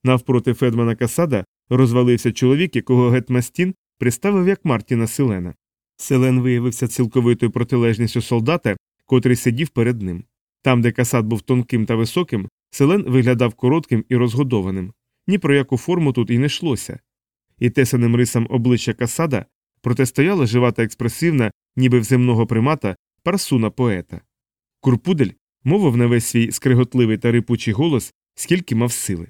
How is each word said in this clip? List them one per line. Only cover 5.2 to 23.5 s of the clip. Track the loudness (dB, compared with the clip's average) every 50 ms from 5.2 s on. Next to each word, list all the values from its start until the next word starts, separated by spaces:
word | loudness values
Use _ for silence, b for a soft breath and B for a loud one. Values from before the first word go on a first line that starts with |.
| -2 -2 -2 -4 -6 -10 -12 _ _ _ _ _ _ _ _
Селен | _ -4 0 2 2 4 4 2 2
виявився | 2 0 0 0 -2 -4 -4 -4 -6
цілковитою | -4 -2 -2 -2 0 0 0 2 2 2 2 0 -2
протилежністю | -2 -2 -4 -2 0 0 2 0 0 0 -2 -2 -2 -4
солдата, | -4 -2 -2 -2 0 0 -2 0 _ -4 -4 -4 _ _ _ _ _
котрий | _ 0 2 4 2 0
сидів | 2 0 -2 0 0 -4 -4
перед | _ -2 0 0 -2 -4
ним. | -6 -8 -8 -10 -12 _ _ _ _ _ _ _
Там, | _ 2 2 4
де | 2 2
Касад | 2 0 -2 0 0 -2 0
був | 0 -4 -4
тонким | -2 0 0 0 0 _ -2 -2 0
та | 0 0
високим, | -2 -2 -2 -2 -4 -4 -2 -4 -6 -6 -8 _ _ _ _
Селен | -2 0 2 2 2 0 0
виглядав | 0 0 2 2 2 2 2 0 -2 -2
коротким | _ 0 0 0 0 0 _ -2 -2 -2 _
і | 0
розгодованим. | 0 0 0 0 -2 -2 0 0 -2 -2 -2 -6 -6 -8 -10 -14 _ _ _ _ _ _
Ні | -2 -2
про | 0 2 2 2
яку | 2 2 0 -4
форму | -4 -2 -2 0 0 0 0 0
тут | 0 0 0
і | 0 0
не | 0
йшлося. | 0 -2 -4 -4 -4 -4 -4 -6 -12 -14 -16 _ _ _ _ _ _ _ _ _ _ _ _
І | -2 0
тесаним | 2 2 2 2 2 2 2 2 2
рисам | 2 0 0 0 -2 -2 0
обличчя | -2 0 2 2 0 0 0 -4 -4
Касада | -4 -4 -6 -2 -4 -2 -2 -2 -4 -6 _ _ _ _ _ _ _
протистояла | -4 -4 0 0 0 -2 _ 0 0 2 2 0 0
жива | 0 2 2 2 2
та | 0 -2 -4
експресивна, | -4 -4 _ -6 -6 -4 -2 -2 0 0 0 0 -2 -4 _ _ _ _
ніби | 0 2 4 4 2
в | 2
земного | 2 2 2 2 2 2 2 0
примата, | 0 0 0 0 0 0 -2 -4 -6 -6 _ _ _ _ _ _
парсуна | -2 -2 -2 -2 0